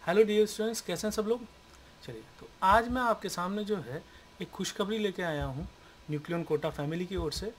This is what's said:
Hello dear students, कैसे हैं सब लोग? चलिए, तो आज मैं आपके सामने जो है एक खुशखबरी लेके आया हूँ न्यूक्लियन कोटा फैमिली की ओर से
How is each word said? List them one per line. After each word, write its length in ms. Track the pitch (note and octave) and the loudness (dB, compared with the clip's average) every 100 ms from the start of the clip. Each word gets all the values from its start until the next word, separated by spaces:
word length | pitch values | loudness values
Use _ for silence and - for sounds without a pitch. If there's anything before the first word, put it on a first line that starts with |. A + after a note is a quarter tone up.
Hello 200 | - F#3+ | 2 6
dear 220 | G#3+ G#3 G#3 | 6 6 4
students, 340 | - A3 A3 | 2 -2 -4
कैसे 260 | - E3+ G#3+ | -4 -4 -2
हैं 60 | |
सब 140 | G#3 G#3 | -2 0
लोग? 140 | A#3+ A#3 - - - - - | 0 -4 -18 -20 -20 -20 -18
चलिए, 180 | - A2+ A#2 - | -14 -12 -14 -20
तो 80 | - - | -20 2
आज 260 | F#3+ G#3+ A#3 | 6 8 6
मैं 140 | B3 | 0
आपके 260 | B3 G#3+ G3 | 2 0 -2
सामने 360 | - F3+ G3+ | -4 -2 -2
जो 120 | G#3 G#3 | -2 -2
है 240 | A#2+ C#3+ - - - - | -4 -10 -10 -20 -20 -12
एक 80 | E3 | -12
खुशखबरी 480 | - F#3 - G3 A3 | -6 -6 -2 -2 0
लेके 240 | G#3 F3+ | -2 -2
आया 220 | F3 D3+ | -2 -2
हूँ 220 | C#3 C3 - - - - - | -4 -6 -10 -14 -20 -20 -6
न्यूक्लियन 320 | D3+ D3 E3+ | -6 -4 -4
कोटा 260 | D#3 D3+ D#3+ | 0 0 0
फैमिली 360 | D3 C#3+ E3 F3+ | -4 -4 -2 -4
की 100 | F#3+ | -2
ओर 160 | E3 | -4
से 200 | - G3 | -4 -8